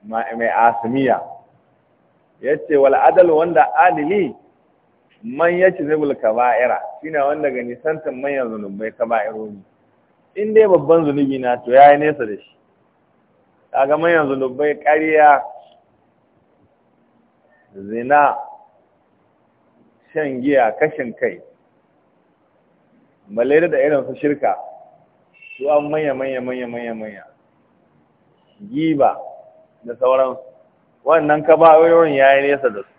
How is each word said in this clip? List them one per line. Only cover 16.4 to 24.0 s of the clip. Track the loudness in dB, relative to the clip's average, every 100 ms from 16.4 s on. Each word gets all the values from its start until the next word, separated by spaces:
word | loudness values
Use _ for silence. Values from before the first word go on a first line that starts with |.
| _ _ _ _ _ _ _ _ _ _ _ _ _
zina, | -20 -12 -10 0 2 2 0 -12 -20 _ _ _ _ _ _ _ _ _ _ _ _ _ _ _
shan | -8 -6 -4
giya, | 0 2 2 0
kashin | -4 -4 -12 -6
kai, | -8 -8 -20 _ _ _ _ _ _ _ _ _ _ _ _ _ _ _ _ _ _
balle | -4 0 2 0
da | 0
irin | 0 -2